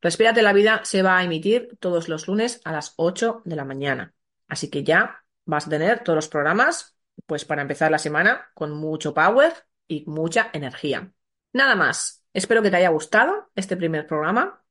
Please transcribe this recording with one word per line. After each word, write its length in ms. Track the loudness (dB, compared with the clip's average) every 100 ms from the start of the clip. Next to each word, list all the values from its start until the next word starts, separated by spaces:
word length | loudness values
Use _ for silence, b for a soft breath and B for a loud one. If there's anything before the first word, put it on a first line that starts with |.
| -2
Respírate 360 | 2 4 6
la 100 | 4
vida 300 | 6 4 2
se 180 | 0 0
va 160 | 4 2
a 60 |
emitir 520 | 2 -2 0 0 -2 -8
todos 280 | -2 -2 -2
los 200 | -8 -4
lunes 320 | -2 -2 -4
a 80 | -8
las 220 | -8 -8 -2
ocho 460 | -2 0 -2 -2
de 120 | -8 -8
la 80 |
mañana. 500 | -8 -6 -4 -4 -8 _ _ _ _
Así 240 | -10 -8
que 140 | -6
ya 400 | 2 2 2 -6 _ _
vas 220 | -6 -6 -2
a 40 |
tener 340 | -2 0 0
todos 120 | 0 -2
los 120 | -2
programas, 680 | -4 -2 2 0 -2 -10 _ _ -20 -8
pues, 180 | -8
para 180 | -6 -6
empezar 280 | -4 0 2
la 80 | 2
semana 520 | 0 0 0 0 -6
con 180 | _ -8
mucho 420 | -6 -6 -4 -4
power 380 | 2 4 6 4 2 _ _ _
y 160 | -10 -8
mucha 440 | -6 -2 0 -2
energía. 600 | -6 -10 -8 -6 -6 -8 _ _ _ _
Nada 220 | 0 2
más. 500 | 4 2 0 -6 -12 _
Espero 300 | -6 2 2
que 80 | 4
te 60 | 4
haya 140 | 4
gustado 600 | 2 2 2 2 0 -6
este 220 | -10 -6 -4
primer 300 | -2 -4 -4
programa. 560 | -4 0 0 -2 -6 _